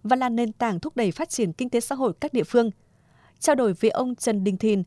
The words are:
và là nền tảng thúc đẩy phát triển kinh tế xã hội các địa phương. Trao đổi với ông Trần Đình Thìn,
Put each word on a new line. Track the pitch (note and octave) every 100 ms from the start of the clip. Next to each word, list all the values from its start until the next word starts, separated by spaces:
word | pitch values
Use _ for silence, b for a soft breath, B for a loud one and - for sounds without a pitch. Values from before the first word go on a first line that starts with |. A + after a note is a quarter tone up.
và | G#3 B3+
là | B3+
nền | A#3 A#3
tảng | - A#3 F#3+
thúc | D#4 -
đẩy | G#3
phát | - D#4+
triển | - G3
kinh | D#3+ B3
tế | A#3
xã | A#3
hội | C4+ B3+ -
các | D4
địa | B3
phương. | A#3 A#3+ A#3 - b b b b b b
Trao | - C4+
đổi | A#3
với | F3 A3
ông | - B3+
Trần | A#3+ - G#3
Đình | F#3+ F#3+
Thìn, | A3 G3+